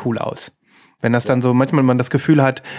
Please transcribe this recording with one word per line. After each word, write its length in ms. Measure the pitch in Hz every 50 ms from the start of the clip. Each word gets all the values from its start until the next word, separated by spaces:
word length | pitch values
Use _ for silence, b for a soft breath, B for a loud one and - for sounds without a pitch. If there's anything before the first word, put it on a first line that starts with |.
| -
cool 140 | 123 113
aus. 340 | - - - - - - - _ _ b b b b b b b b
Wenn 120 | - 117 120
das 100 | 120 -
dann 180 | - 131 123
so, 120 | 120 127 123
manchmal 300 | 123 135 135 160 143 131
man 140 | 127 127
das 120 | 123 123 -
Gefühl 340 | - 139 - - 156 143 135
hat, 180 | 135 131 - B B B